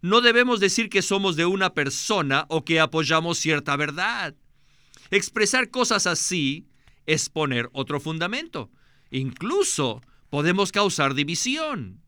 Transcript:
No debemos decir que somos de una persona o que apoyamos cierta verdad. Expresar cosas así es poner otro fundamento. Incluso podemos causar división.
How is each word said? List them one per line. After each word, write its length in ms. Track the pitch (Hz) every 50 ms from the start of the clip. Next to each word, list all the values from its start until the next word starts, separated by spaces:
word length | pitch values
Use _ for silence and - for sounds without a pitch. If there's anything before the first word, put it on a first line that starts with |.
No 200 | - 170 202 233
debemos 400 | 247 240 226 233 247 254 240 220
decir 280 | 190 190 185 - 226 214
que 120 | - 190
somos 340 | 180 - 196 196 196 190 170
de 100 | 151 165
una 280 | 175 190 196 190 180 -
persona 720 | - 143 139 139 - - - 220 202 160 139 135 139 156 -
o 160 | 160 160 123
que 160 | - 165 160
apoyamos 580 | 160 151 - 160 156 135 160 160 160 170 170 -
cierta 380 | - 156 160 147 143 147 143
verdad. 600 | 143 151 147 143 160 180 208 240 233 190 156 143 _ _ _ _ _ _ _ _ _ _ _ _ - - -
Expresar 580 | - 202 202 - - 220 214 - - 254 247 240
cosas 380 | - 254 247 233 233 202 - 185
así 580 | 170 156 - - 185 180 147 135 143 160 - _ _ _ _ - _ _ _
es 240 | - 160 151 - -
poner 400 | _ 165 156 143 131 120 120 120 _
otro 260 | 131 135 123 147 143
fundamento. 720 | - 156 160 160 165 180 214 262 320 330 - 156 120 - _ _ _ _ _ _ _ _
Incluso 920 | - 131 135 135 - - - 214 320 403 392 - - - 147 127 110 - - _ _ _ _ _
podemos 420 | - 143 147 165 175 190 202 185
causar 420 | - 208 208 196 - - 143 135 135
división. 880 | 131 147 143 - 131 - 247 262 311 320 302 285 208 123 92 92 - _